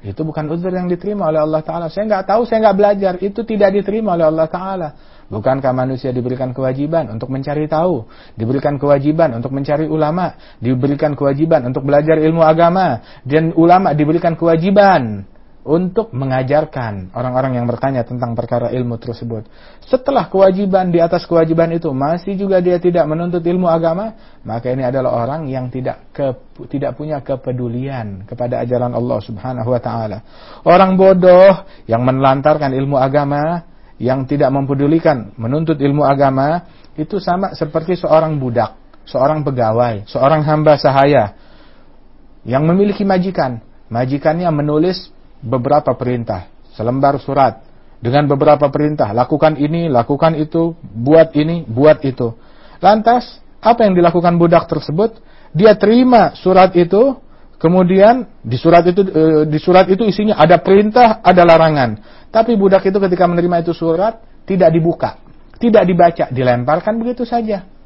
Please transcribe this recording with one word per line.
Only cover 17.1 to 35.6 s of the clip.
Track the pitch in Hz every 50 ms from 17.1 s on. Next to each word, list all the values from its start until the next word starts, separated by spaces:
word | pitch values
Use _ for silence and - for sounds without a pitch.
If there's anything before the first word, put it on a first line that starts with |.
| -
orang-orang | 123 123 127 127 127 131 135 127
yang | 123 120
bertanya | 120 120 113 - 135 135 127 117
tentang | - 127 123 120 117 117
perkara | 113 117 117 127 120 120 113 110
ilmu | 127 123 120 120 117
tersebut? | - - 113 - - 117 113 110 104 - - - - - - - - -
Setelah | - 262 254 - 277 247 190 -
kewajiban, | - 190 196 196 185 185 208 196 185 190 185 180
di | 170 175
atas | 165 165 185 175 -
kewajiban | - 170 170 165 160 165 160 165 165
itu, | 165 170 165 165 135
masih | 131 139 147 165 208 - - 202
juga | 185 202 196 190 185
dia | 180 180 180 175 175
tidak | 180 170 175 160 147
menuntut | 156 160 170 175 175 180
ilmu | 165 175 180 185 185 175
agama, | 160 165 165 165 165 180 208 226 214 - - - - - -
maka | 113 110 117 120 127 123
ini | 131 131
adalah | 123 127 135 127 123 120 117 117
orang | 120 139 160 160 139
yang | 131 135 127 127
tidak | 123 131 127 127 - - - -
ke-, | - - 143 135 123 - - - - - 147 -
tidak | - 139 135 135 135 -
punya | 151 156 156 143 -
kepedulian | - 139 127 - 127 127 123 127 120 117 120 127 135 139 127 113 107 98 92 98 -
kepada | - - 120 120 123 -
ajaran | 117 120 123 120 123 123
Allah | 120 117 120 123 123 110 104
Subhanahu | - 117 101 - 127 131 127 120 120
wa | 127 120
Ta'ala. | - 127 117 117 110 107 101 107 - - - - - - - - - -
Orang | 170 180 190 190 190 185
bodoh | 190 190 190 185 180 185 180 180 190 196 190 - - - - - - -
yang | 113 113 123
menelantarkan | 127 127 131 135 135 135 139 135 151 151 151 147 139 135
ilmu | 131 135 139 143 135
agama, | 127 135 131 147 143 139 143 143 147 156 175 175 170 - - - - - - - -
yang | 120 131 135 135 127
tidak | 147 143 147 131
mempedulikan | 131 139 139 131 143 135 143 143 160 165 160 165 147 127 107 98 - -
menuntut | 113 113 135 151